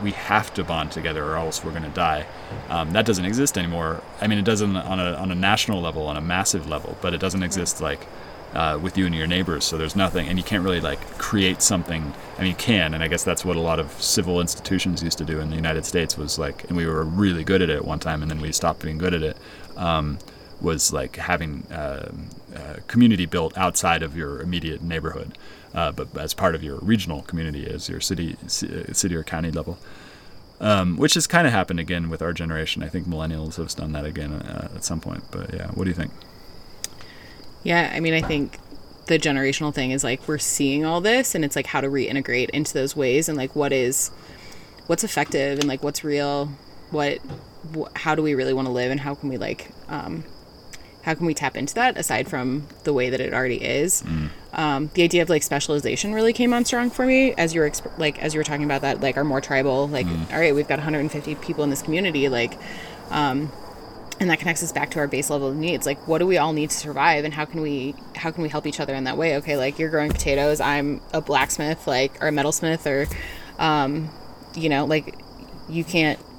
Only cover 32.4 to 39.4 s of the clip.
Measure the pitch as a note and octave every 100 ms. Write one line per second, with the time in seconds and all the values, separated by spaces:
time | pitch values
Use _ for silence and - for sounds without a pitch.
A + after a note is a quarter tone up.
32.4 | E2 D#2+ D#2 - D#2 F2+ E2 D#2 D#2+ D#2
33.4 | D#2 D#2+ D#2+ - D#2+ D2+ D2 - - -
34.4 | - - - - - E2 - G1+ - F#2
35.4 | F2 F2 E2+ - F#2 E2+ D#2 - - -
36.4 | - - - - - - - - - -
37.4 | - - F3 E3+ D#3 D3 E3 D#3+ D#3+ D3+
38.4 | C#3 - - - - - - D#3+ D#3 C#3